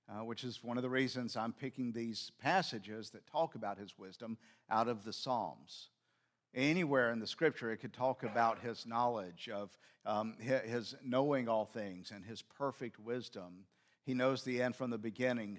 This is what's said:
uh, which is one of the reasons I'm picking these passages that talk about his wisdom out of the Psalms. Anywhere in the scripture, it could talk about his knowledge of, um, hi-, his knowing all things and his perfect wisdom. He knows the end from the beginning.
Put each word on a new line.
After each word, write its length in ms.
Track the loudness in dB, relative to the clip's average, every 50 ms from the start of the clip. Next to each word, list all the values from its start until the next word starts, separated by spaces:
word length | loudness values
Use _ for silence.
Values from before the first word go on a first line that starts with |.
| _ -12
uh, 160 | -10 -8 -6
which 200 | -6 -6 -6 -6
is 180 | -6 -8 -8 -6
one 140 | -4 -2
of 80 | -2 0
the 60 | 2
reasons 460 | 2 2 2 2 0 -2 -4 -4 -2
I'm 160 | -2 -2 -4 -4
picking 380 | -6 -8 -8 -4 -4 -4 -2
these 400 | -2 -2 -2 -4 -4 -4 -6 -8 -8 -2
passages 680 | 2 4 4 4 4 2 -2 -6 -6 -8 -8 -10 -10 -10
that 160 | -14 -18 -12
talk 300 | _ 0 2 2 2 0
about 220 | -4 -4 -4 -4 -4
his 200 | -8 -12 -12 -14
wisdom 400 | -16 -16 -14 -10 -8 -8 -8 -8 -10 -16 -20 _ _ 2
out 160 | 4 4 6
of 180 | 4 2 -2 -4
the 80 | -8 -8
Psalms. 760 | -4 -2 0 0 0 0 -2 -6 -10 -16 -18 -18 -18 -18 -18 _ _ _ _ _ _ _ _ _ _ _ _ 0
Anywhere 580 | 2 4 4 4 4 4 4 6 6 6 4 2
in 60 | 0
the 80 | -2
scripture, 440 | -4 0 2 2 2 2 2 -2 -4
it 60 | -2
could 160 | -4 -6 -8 -4
talk 300 | 0 0 0 0 0 -2
about 380 | 0 4 6 6 6 4 2
his 260 | -2 -6 -6 -6 -6
knowledge 640 | -2 0 2 2 2 2 0 -4 -6 -8 -10 -10 -6 -6
of, 260 | -6 -6 -8 -10 -16 -20 -20 _ _ -2
um, 280 | 0 0 0 0 -2 -4 -6 0
hi-, 200 | 2 2 2 2
his 280 | 0 -2 -2 -4 -6 -10 -8 -2
knowing 420 | 2 4 4 4 4 4 2 2
all 200 | 2 2 2 0
things 440 | 0 -4 -6 -6 -6 -8 -10 -12 -12
and 140 | -12 -12 -12
his 160 | -10 -12 -12
perfect 580 | -12 -14 -6 -4 -2 -2 -2 -4 -6 -10 -10 -8
wisdom. 680 | -6 -4 -4 -4 -4 -6 -10 -12 -12 -12 -14 -16 -20 _ _ _ _ _ _ _ _
He 80 | -2 2
knows 280 | 4 6 4 4 4 0
the 200 | 0 2 4 2
end 120 | 2 2
from 140 | 0 -2 -2
the 80 | -2
beginning. 600 | -2 -2 -4 0 2 2 4 4 2 -2 -4 -6